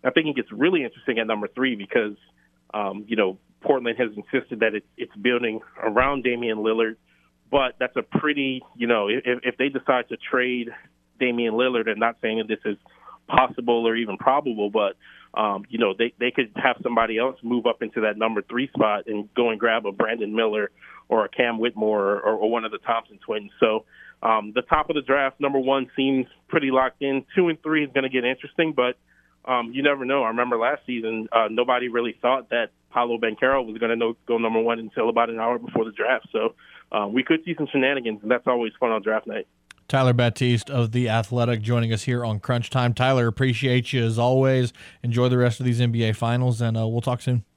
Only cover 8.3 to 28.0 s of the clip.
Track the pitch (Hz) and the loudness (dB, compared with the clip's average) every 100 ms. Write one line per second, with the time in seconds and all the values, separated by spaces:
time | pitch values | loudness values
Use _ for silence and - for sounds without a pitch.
8.3 | 143 135 131 - - 117 117 101 123 123 | -2 -2 -4 -10 -6 0 2 2 0 0
9.3 | 123 127 - 139 135 - 127 117 113 - | 0 -2 -2 -2 -2 0 0 -2 -10 -4
10.3 | 131 123 123 120 - - _ _ _ 127 | -2 0 -2 -6 -12 -20 _ _ _ 0
11.3 | 120 117 110 127 120 113 107 117 117 113 | 2 0 2 2 0 -2 0 -2 0 -4
12.3 | 110 107 107 113 101 _ _ - - - | -2 -4 -4 -4 -8 _ _ -20 -20 2
13.3 | - 131 - 120 117 117 113 110 92 135 | 2 4 0 0 2 2 0 -4 0 2
14.3 | 139 143 110 104 107 101 - - - - | 2 0 -2 0 0 0 -2 -20 -20 -10
15.3 | - 107 101 104 113 107 95 117 _ 123 | -2 -2 -2 -6 0 0 0 -4 _ -2
16.3 | 131 117 - 131 127 123 117 113 110 127 | -2 -4 0 -2 0 0 0 0 0 -2
17.3 | 131 117 120 117 113 110 - 107 104 117 | -4 -2 0 0 -2 -6 -2 -2 0 -2
18.3 | 107 - 120 131 - 107 104 - 104 104 | -2 -4 -6 -4 0 0 0 -4 -8 -4
19.3 | - 120 110 117 113 104 101 110 117 104 | 0 0 2 0 0 -2 -2 -2 -2 -4
20.3 | 107 113 107 101 _ - - _ 113 101 | 0 0 0 -4 _ -20 -20 _ 0 0
21.3 | - 120 113 117 110 107 107 98 101 104 | 0 0 0 -2 0 0 2 2 2 0
22.3 | 107 110 117 110 104 - 117 - 104 - | 2 0 0 -4 -6 -2 -4 -4 -18 -8
23.3 | 107 101 - 117 107 - - - - 113 | -6 -8 0 2 2 -4 -20 -20 -4 0
24.3 | 110 104 117 - 156 151 151 131 139 135 | 0 0 -6 0 0 2 -2 0 0 0
25.3 | - 143 139 131 135 127 - 135 135 123 | -2 0 0 2 0 -2 -2 0 0 -2
26.3 | _ _ 160 135 131 127 _ 139 135 - | _ _ -2 2 2 0 _ -4 -4 -2
27.3 | - 175 160 156 156 143 135 | 2 2 0 -2 -2 0 -2